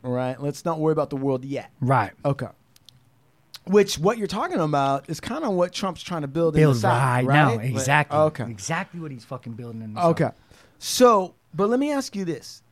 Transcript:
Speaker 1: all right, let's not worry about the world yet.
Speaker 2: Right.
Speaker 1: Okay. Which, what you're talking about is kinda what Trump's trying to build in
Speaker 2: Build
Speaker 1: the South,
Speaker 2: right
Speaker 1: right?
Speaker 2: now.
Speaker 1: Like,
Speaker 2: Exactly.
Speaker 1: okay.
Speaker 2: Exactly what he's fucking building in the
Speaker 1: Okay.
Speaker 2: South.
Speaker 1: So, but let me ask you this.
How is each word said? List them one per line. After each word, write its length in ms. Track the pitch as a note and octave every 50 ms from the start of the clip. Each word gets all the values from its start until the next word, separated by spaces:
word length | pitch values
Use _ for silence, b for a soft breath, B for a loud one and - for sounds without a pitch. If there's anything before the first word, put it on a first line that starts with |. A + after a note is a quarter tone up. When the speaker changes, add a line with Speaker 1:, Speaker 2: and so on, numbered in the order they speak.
| -
Speaker 1:
all 80 | B2+
right, 280 | B2 B2 B2+ B2+ C3 C3+
let's 240 | C#3+ C#3+ C#3+ - -
not 140 | E3+ E3 D#3
worry 140 | D#3 D#3+
about 180 | D#3 D#3 C#3+ -
the 60 | D3
world 280 | C3+ C3+ C#3 C3 B2 C3
yet. 260 | C#3 C#3 B2 G2 - _ _
Speaker 2:
Right. 320 | C3+ B2 C3+ B2 G#2 F#2+ - _ -
Speaker 1:
Okay. 220 | C#3+ C#3 - B2+ G2 - _ _ _ _ - _ - _ _ _ _ _ _ _ _ _ _ _ _ - - _
Which, 320 | F3+ F#3+ G#3 G3 G3+ - C#3
what 200 | D#3 G3 A#3+ A#3
you're 80 | G#3
talking 340 | F3 F3+ G#3+ C#4+ F4+ F4+ G#3
about 480 | E3 D3+ D3 C#3+ C#3 C#3 C#3 C#3 - -
is 120 | D#3+ -
kinda 300 | - - A3+ D#4 E4 A#3
what 220 | F#3+ F3+ F3+ F3+
Trump's 300 | - - G3+ F#3+ E3 -
trying 180 | - - F3+ E3
to 60 | D3 C3+
build 260 | C3+ E3 E3+ D#3+ D3+
in 60 | D#3
Speaker 2:
Build 160 | D#3 D3+ C3
Speaker 1:
the 40 | A#2
South, 200 | G#2+ - A#2+ A#2+
Speaker 2:
right 220 | C#3 C3 B2 B2+ B2+
Speaker 1:
right? 100 | B2+ C#3+
Speaker 2:
now. 200 | D3+ D3+ C3+ A#2
Speaker 1:
Like, 80 | A2 A2 C3
Speaker 2:
Exactly. 480 | B2 C3+ C3 C3+ C#3+ D3+ D3 - C#3+ D3+
Speaker 1:
okay. 320 | D#3 D#3 D#3 - A#2 A#2
Speaker 2:
Exactly 500 | A2+ F#2+ - - D#3+ E3+ G3 - - F3
what 100 | D#3+ D3+
he's 140 | C3+ A#2+ -
fucking 300 | _ C3+ B2 - A#2+ A2+
building 260 | G#2+ B2 A#2 A2+ A2+
in 140 | A2 A2 G#2+
the 100 | - F3 E3
Speaker 1:
Okay. 160 | E3 - D#3
Speaker 2:
South. 100 | A2 - b b b b b b b b b
Speaker 1:
So, 560 | - - - - B3 B3 A3+ G3 F#3 - _ _ _ _ -
but 160 | D#3 G3 G#3+
let 100 | A#3+ C4
me 100 | C#4+ D4+
ask 240 | D4 C#4 - - -
you 120 | G3+ F#3+
this. 360 | E3 D#3 A#2 - - - - _ _